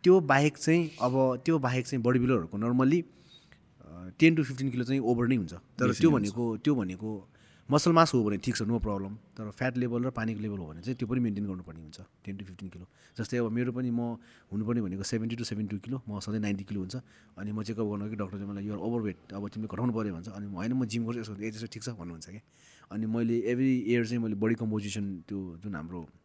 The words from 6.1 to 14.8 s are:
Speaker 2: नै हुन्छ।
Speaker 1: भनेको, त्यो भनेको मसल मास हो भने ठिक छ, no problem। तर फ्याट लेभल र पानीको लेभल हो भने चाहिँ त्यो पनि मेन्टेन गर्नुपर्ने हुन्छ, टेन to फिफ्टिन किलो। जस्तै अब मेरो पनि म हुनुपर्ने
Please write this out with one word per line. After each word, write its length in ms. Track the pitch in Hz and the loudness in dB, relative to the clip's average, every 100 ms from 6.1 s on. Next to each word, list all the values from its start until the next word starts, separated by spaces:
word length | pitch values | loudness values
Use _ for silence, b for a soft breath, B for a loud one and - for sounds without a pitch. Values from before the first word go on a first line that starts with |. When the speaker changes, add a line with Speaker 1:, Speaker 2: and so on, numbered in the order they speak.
Speaker 2:
नै 40 | |
हुन्छ। 100 | 147 | 6
Speaker 1:
भनेको, 320 | 101 104 117 110 | 2 -2 -2 0
त्यो 180 | 147 | 2
भनेको 540 | 135 92 95 110 104 - b b b - | 2 0 -4 -8 -8 -12 b b b 2
मसल 220 | 147 175 | 4 6
मास 220 | 165 160 | 6 6
हो 100 | 127 | 6
भने 120 | 104 101 | 4 2
ठिक 200 | - 117 | 0 -2
छ, 60 | |
no 180 | 107 117 | 0 0
problem। 320 | 107 101 98 | 0 -4 -6
तर 380 | 107 - - 107 | -10 -16 -12 -12
फ्याट 260 | - 127 123 | -4 -4 -2
लेभल 280 | 123 120 | -2 0
र 60 | 123 | -2
पानीको 300 | 120 113 107 | -2 -4 -4
लेभल 180 | 107 101 | -6 -6
हो 80 | 80 | -8
भने 140 | 82 | -10
चाहिँ 160 | 101 127 | -8 -4
त्यो 120 | 113 | -2
पनि 120 | 127 | 0
मेन्टेन 260 | 117 101 104 | 0 0 -4
गर्नुपर्ने 340 | 92 87 80 | -6 -10 -16
हुन्छ, 200 | 78 - 98 _ | -16 -18 -20 _
टेन 120 | - 98 | -12 -10
to 80 | |
फिफ्टिन 240 | 95 90 95 | -12 -14 -14
किलो। 180 | 87 90 b b - | -14 -20 b b -10
जस्तै 180 | 110 123 | -4 -2
अब 160 | 117 | 0
मेरो 200 | 117 123 | 0 -2
पनि 180 | 123 127 | -2 -2
म 100 | 117 120 113 B B B | -2 -2 -6 B B B
हुनुपर्ने 300 | 101 110 120 | -4 -2 -2